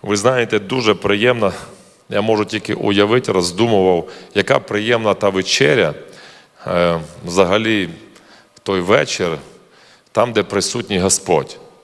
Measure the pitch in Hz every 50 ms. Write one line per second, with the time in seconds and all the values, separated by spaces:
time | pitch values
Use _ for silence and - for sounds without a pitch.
0 | - 101 104 101 98 123 131 127 117 107 - 107 101 95 127 131 117 110 104 87
1 | - 101 101 104 110 123 123 117 107 95 90 - - - - - - - _ _
2 | _ _ 110 104 104 113 110 107 107 92 - 107 - - - - - 107 104 101
3 | 101 104 113 123 - - 98 95 87 87 85 90 120 117 113 101 95 92 90 85
4 | 82 - - - - - - 101 95 - 135 135 - - 107 104 104 113 120 117
5 | 113 107 98 - - 101 95 95 92 - - - 135 147 151 123 95 78 73 -
6 | - - - - - - - - - _ _ _ - - 90 87 87 87 85 82
7 | 80 80 82 - - 87 87 92 98 87 92 107 110 110 110 104 92 82 82 -
8 | - - _ - _ _ - - _ _ _ - _ - 98 95 87 90 110 139
9 | 151 - - - 98 87 82 76 67 - - - _ _ _ _ - - - _
10 | _ _ _ 113 110 123 113 107 98 - - 101 - - - 120 117 - 104 92
11 | 90 95 90 - - - 90 76 69 - - - - - - _